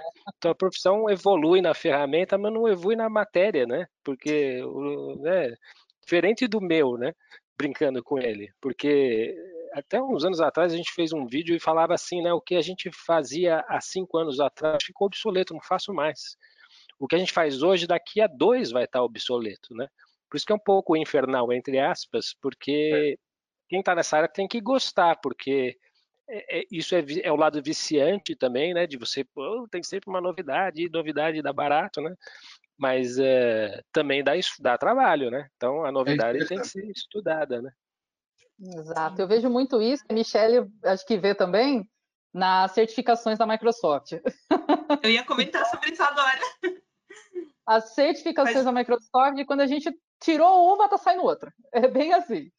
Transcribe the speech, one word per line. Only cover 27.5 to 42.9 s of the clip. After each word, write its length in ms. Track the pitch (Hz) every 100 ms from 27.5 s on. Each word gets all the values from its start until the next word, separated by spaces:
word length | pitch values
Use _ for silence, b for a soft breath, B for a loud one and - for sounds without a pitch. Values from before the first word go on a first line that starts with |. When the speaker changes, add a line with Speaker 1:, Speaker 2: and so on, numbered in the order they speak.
| 151
Speaker 1:
viciante 760 | 139 156 - 151 147 202 - 139
também, 380 | 131 123 165
né? 140 | 175 175
De 100 | 135
você, 260 | - 139
pô, 440 | 127 - 139 226 233
tem 140 | 180
sempre 260 | 165 196 196
uma 100 | 185
novidade, 600 | 180 180 156 147 190 156
e 60 | 175
novidade 500 | 165 156 147 160 156
dá 140 | 143
barato, 480 | 143 147 147 - -
né? 140 | 151 185 B B B B _ -
Mas, 440 | 135 131 123 127
é, 640 | 135 127 120 110 104 - -
também 320 | 160 147 139
dá 120 | 139 170
es-, 220 | 180 -
dá 160 | 135 120
trabalho, 540 | 143 262 233 156 123
né? 180 | 131 143 -
Então 300 | 120 147 147
a 60 |
novidade 480 | 135 131 147 113 135
Speaker 2:
É 60 | 160
Speaker 1:
tem 120 | 185
que 80 | -
Speaker 2:
interessante. 180 | 190 214
Speaker 1:
ser 40 |
estudada, 680 | 190 - 208 175 156 143 120
né? 100 | 131 _ _ _ _ _ _ _ _ _
Speaker 3:
Exato. 600 | 185 170 156 160 160 185
Eu 60 | 190
vejo 200 | 226 247
muito 280 | 240 269 240
isso, 200 | 226 277 -
a 40 |
Michelle 540 | 220 226 208 226 240 196 -
acho 220 | 180 190 -
que 100 | 214
vê 200 | 196 202
também, 520 | 180 190 269 254 190 _ _ _ _
nas 380 | 180 185 185 190
certificações 680 | 226 226